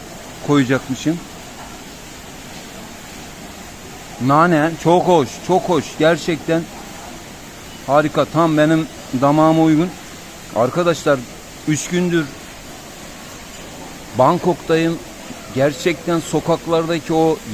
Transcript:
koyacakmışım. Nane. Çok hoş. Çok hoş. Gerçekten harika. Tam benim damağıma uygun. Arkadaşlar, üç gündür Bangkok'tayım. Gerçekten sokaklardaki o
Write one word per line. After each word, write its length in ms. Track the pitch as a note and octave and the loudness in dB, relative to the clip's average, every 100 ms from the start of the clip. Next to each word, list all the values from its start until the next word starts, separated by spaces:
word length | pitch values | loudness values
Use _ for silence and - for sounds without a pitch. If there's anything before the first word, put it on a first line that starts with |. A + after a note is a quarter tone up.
| - - - - - | -16 -16 -16 -8 2
koyacakmışım. 680 | D3 B2 C3 - C3 D3+ E3+ - - - - - - - - - - - - - - - - - - - - - - - - - - - - - - B2 | 4 4 2 0 -2 -2 -2 -6 -16 -16 -16 -16 -16 -16 -16 -16 -16 -16 -16 -16 -16 -16 -16 -16 -16 -16 -16 -16 -16 -16 -16 -16 -16 -16 -16 -14 -4 4
Nane. 440 | C#3+ F3 D#3+ D#3 D#3+ | 6 6 6 2 2
Çok 220 | D#3+ F3 D#3 | 4 4 6
hoş. 220 | F3 A#2+ - - | 4 4 -2 0
Çok 160 | F3+ | 0
hoş. 220 | F3+ E3 - - | 2 0 0 2
Gerçekten 640 | D#3 E3 - D#3+ - E3 E3 - - - - - - - - - - - - | 2 4 0 -4 0 -2 -2 -10 -16 -14 -14 -16 -16 -16 -18 -18 -16 -10 2
harika. 380 | C#3+ D3+ D#3+ | 4 4 2
Tam 320 | C3+ D3+ E3 D3+ | 2 4 4 6
benim 280 | D3+ D#3+ D#3 - - B2+ | 6 4 0 -8 -6 2
damağıma 420 | C#3 D#3 D#3 D#3+ | 4 6 6 6
uygun. 260 | D#3+ D3+ F3+ - - - - - - - | 6 6 2 -4 -14 -16 -18 -18 -4 0
Arkadaşlar, 640 | B2 E3 F3 D#3+ D#3 C#3 A#2+ - - - - | 2 2 2 2 2 2 0 -14 -16 -6 -2
üç 200 | D3+ - | 0 0
gündür 360 | F3 F3+ E3+ D3 - - - - - - - - - - - - - - - - - - G#2+ | 0 2 2 0 -6 -16 -16 -16 -16 -16 -16 -16 -16 -16 -16 -16 -16 -16 -14 -14 -14 -4 4
Bangkok'tayım. 800 | C3 E3+ F3+ E3+ - D#3+ E3 E3 - - - - - | 6 6 2 0 2 2 2 0 -6 -14 -14 -14 -6
Gerçekten 680 | B2+ C#3 D3 F3+ E3+ - E3+ | 0 2 2 0 0 0 0
sokaklardaki 920 | - D#3 D#3 E3 D#3+ E3 E3 E3+ C3+ | 0 0 2 0 2 0 2 -2 0
o 260 | D#3+ D#3+ D#3+ A#2+ | 4 4 2 0